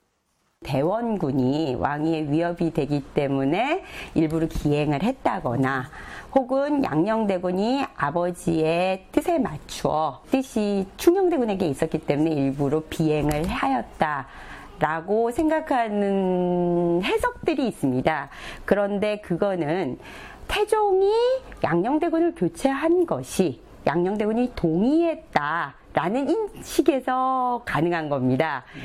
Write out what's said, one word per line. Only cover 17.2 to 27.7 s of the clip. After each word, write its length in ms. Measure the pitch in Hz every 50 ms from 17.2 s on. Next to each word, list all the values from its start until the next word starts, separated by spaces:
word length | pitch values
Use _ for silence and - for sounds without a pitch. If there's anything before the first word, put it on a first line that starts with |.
| - 480 480 - - - 320 277 277 226
있습니다. 600 | 175 - - 139 127 127 - 165 156 147 139 143 - - - - - - -
그런데 540 | - 202 196 202 202 202 202 202 214 208 208
그거는 760 | - - 180 160 - 202 196 180 160 143 160 190 180 135 123 - - - - - - - - - - -
태종이 640 | - - 427 415 440 427 427 403 381 381 392 392 427 453 480 494 523 523 - - - - -
양녕대군을 720 | - 156 170 180 226 277 311 302 339 311 330 339 339 330
교체한 680 | - 185 165 - - - 269 269 269 285 330 339 370 349 -
것이 520 | - 127 131 - - - 190 165 127 - - - - - - 139
양녕대군이 640 | 143 165 175 185 202 208 214 208 220 233 247 254 -
동의했다라는 1700 | - - 165 156 170 202 254 294 320 339 339 311 - - - - - 147 147 156 170 156 143 - - - - - 151 147 170 208 262 285 254
인식에서 1300 | 330 453 440 403 - - - - - - 294 - 302 262 254 - 254 254 262 262 262 262 254 247 247 240 -
가능한 440 | -